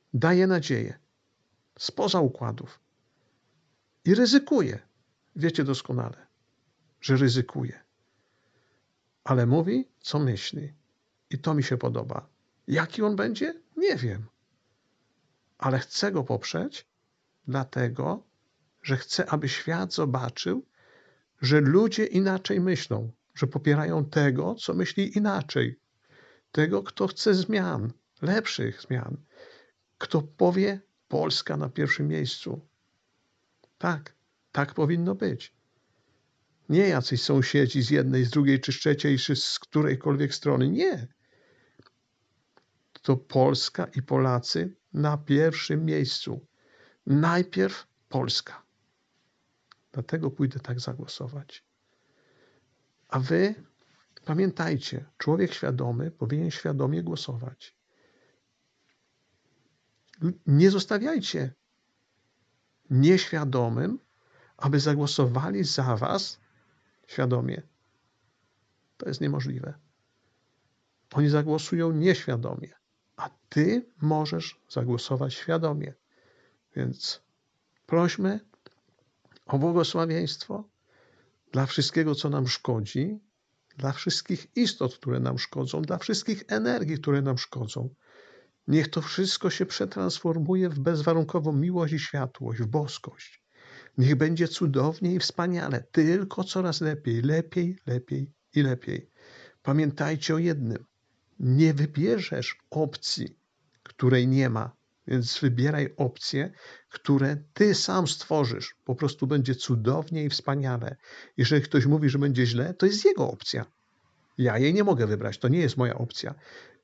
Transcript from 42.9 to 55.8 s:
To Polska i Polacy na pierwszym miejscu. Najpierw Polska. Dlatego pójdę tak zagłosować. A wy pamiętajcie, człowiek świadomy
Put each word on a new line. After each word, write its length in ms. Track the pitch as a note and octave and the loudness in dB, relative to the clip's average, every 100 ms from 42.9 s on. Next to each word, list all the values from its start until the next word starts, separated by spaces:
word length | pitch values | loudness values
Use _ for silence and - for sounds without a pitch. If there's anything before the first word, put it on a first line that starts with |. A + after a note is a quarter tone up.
| - | -6
To 160 | - C3 | 0 0
Polska 680 | - C3+ C3+ C3+ - - E3+ | 0 4 4 4 -2 -4 -6
i 160 | C3+ | -6
Polacy 760 | C3 C3+ C3 B2 - D#3+ F3+ - _ | -2 2 2 0 -2 -4 -4 -8 _
na 240 | D3 D3 D3 | -2 0 -2
pierwszym 680 | D3 C#3+ D#3+ D#3+ - D3+ D#3+ | 2 4 4 0 -2 -2 0
miejscu. 600 | D3+ C3+ - - - - _ _ _ _ _ - | 0 -2 -4 -8 -10 -12 _ _ _ _ _ 0
Najpierw 800 | C#3+ E3 F3 F3+ F#3 F#3+ - - _ _ | 2 4 2 0 0 -2 -2 -16 _ _
Polska. 560 | C3 B2+ - - - _ _ _ _ _ _ _ _ _ _ _ _ _ | -4 -2 -4 -6 -16 _ _ _ _ _ _ _ _ _ _ _ _ _
Dlatego 400 | C3+ - D#3+ D3 | -10 -6 -4 -4
pójdę 280 | - C3+ C3 | -2 -2 -4
tak 200 | - B2 | -8 -8
zagłosować. 840 | B2+ B2+ - - B2+ C#3+ C3+ - _ _ _ _ _ _ _ _ _ _ _ _ _ _ _ | -8 -10 -12 -10 -10 -12 -16 -20 _ _ _ _ _ _ _ _ _ _ _ _ _ _ _
A 120 | C3 | -4
wy 360 | C3 E3+ G3 A3 - _ _ _ _ - - | 0 2 2 -2 -12 _ _ _ _ -12 -4
pamiętajcie, 800 | D#3+ F#3+ - E3 C#3 - B2 - - | 0 0 0 -2 -2 -4 -10 -12 -4
człowiek 360 | D3 E3+ F3+ | 0 2 0
świadomy 580 | - C#3 B2+ | -2 -4 -2